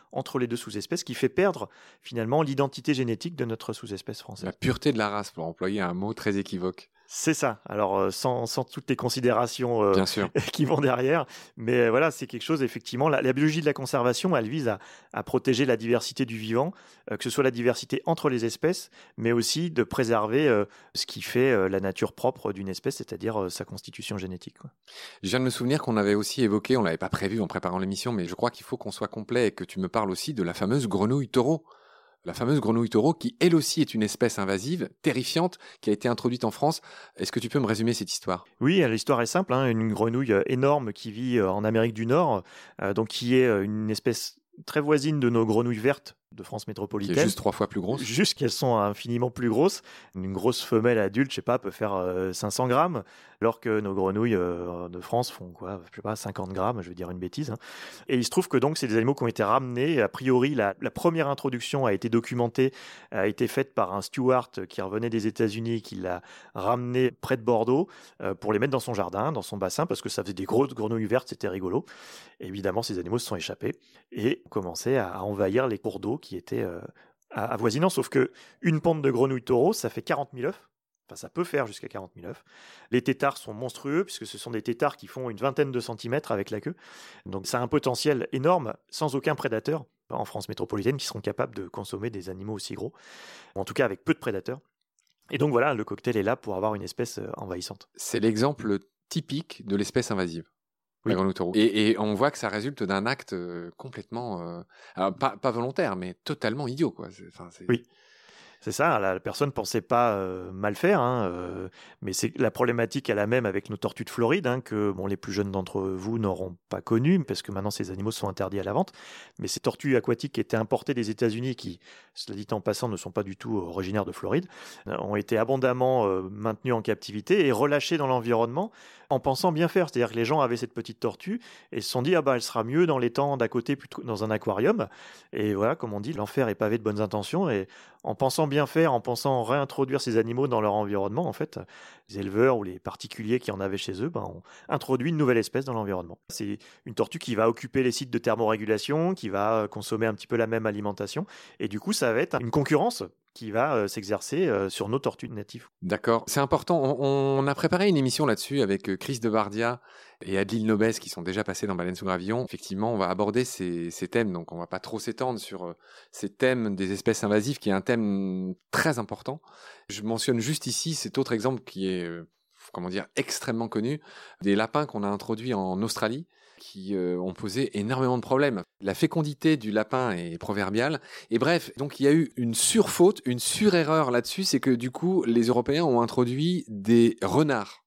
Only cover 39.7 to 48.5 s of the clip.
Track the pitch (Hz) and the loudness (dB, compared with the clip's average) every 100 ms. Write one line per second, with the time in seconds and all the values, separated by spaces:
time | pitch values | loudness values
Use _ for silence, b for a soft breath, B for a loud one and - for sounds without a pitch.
39.7 | 113 113 98 113 123 127 98 - 127 139 | 2 2 2 2 2 2 4 2 2 4
40.7 | 147 110 - 117 107 127 120 95 101 110 | 2 0 -8 -10 -6 0 2 4 2 2
41.7 | 113 117 107 117 151 156 101 - B B | 4 2 0 2 4 4 0 -2 B B
42.7 | B 98 101 113 - 120 127 127 101 101 | B -2 0 -2 -2 4 6 6 4 0
43.7 | 107 110 104 123 110 - - _ - - | -2 -2 -2 0 -2 -6 -14 _ -20 -4
44.7 | 156 147 151 151 147 120 117 110 107 120 | 0 4 4 2 2 4 4 4 4 2
45.7 | 107 123 139 - - _ - 95 110 - | 2 0 0 -6 -20 _ -18 -12 -10 -10
46.7 | 101 101 107 98 110 170 - 101 - 101 | -8 -6 -4 0 2 2 2 0 0 -2
47.7 | - 92 - 117 127 - - 127 | -2 -4 -4 -2 0 0 0 -2